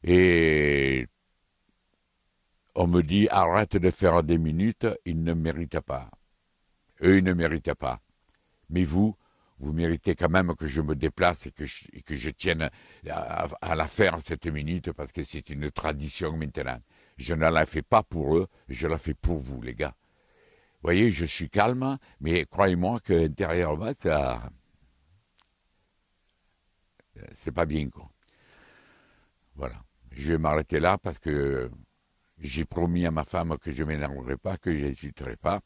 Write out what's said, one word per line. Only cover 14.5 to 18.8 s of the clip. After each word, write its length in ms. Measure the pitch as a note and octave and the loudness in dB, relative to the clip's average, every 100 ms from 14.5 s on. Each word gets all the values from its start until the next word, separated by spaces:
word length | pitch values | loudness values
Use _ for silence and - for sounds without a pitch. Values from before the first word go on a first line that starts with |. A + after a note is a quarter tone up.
| D2+ D2 F2 F2 | -6 -4 -6 -6
parce 200 | D2+ D2 | -10 -10
que 100 | - | -10
c'est 280 | C#2+ D#2 - | -10 -12 -10
une 200 | C#2+ D2 | -8 -6
tradition 640 | - D#2 D2 D2 - E2 | -4 -6 -4 -6 -6 -6
maintenant. 460 | D#2+ D2+ D2 C2 A#1+ _ _ _ - | -4 -6 -6 -8 -10 _ _ _ -14
Je 160 | D2+ | -6
ne 120 | D#2+ D#2+ | 0 2
la 160 | E2 D#2 | 4 0
fais 160 | D#2+ | -2
pas 200 | C#2 A2+ | 2 0
pour 360 | - E2+ C#2+ D#2+ | 0 -6 0 0
eux, 100 | F#2 _ - | 0 _ -14
je 160 | C2 | -8